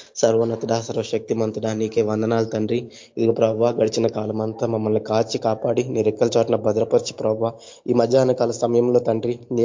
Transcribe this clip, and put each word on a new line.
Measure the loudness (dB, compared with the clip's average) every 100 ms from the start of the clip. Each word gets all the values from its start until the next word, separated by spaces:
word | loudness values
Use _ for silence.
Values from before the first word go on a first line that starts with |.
| -16 0
సర్వోన్నతుడా, | 2 2 2 -2 -2 -2 -2
సర్వశక్తిమంతుడా, | -6 -4 -4 -2 -2 -2 -2 -4 -2
నీకే | -2 0 0
వందనాలు | 0 0 0 0 -2
తండ్రి. | -2 -4 -6 -16 -12 -2
ఇదిగో | 0 2
ప్రభువా, | 2 2 0 2
గడిచిన | 0 2 0 -2
కాలం | -4 -4 -4
అంతా | -4 -2 0
మమ్మల్ని | 0 0 0
కాచి | 0 0 -2 -2
కాపాడి | 0 -2 0 -2 0
నీ | 0
రెక్కల | 2 2 2
చాటున | 2 0 0
భద్రపరిచి | 0 2 0 0 -4
ప్రభువా, | -2 0 -2 -6 -16 -8 -2
ఈ | 2
మధ్యాహ్న | 4 4 4 2
కాల | 0 0
సమయంలో | 0 2 4 2 2
తండ్రి | -2 -2 -6 -4
నీ | 0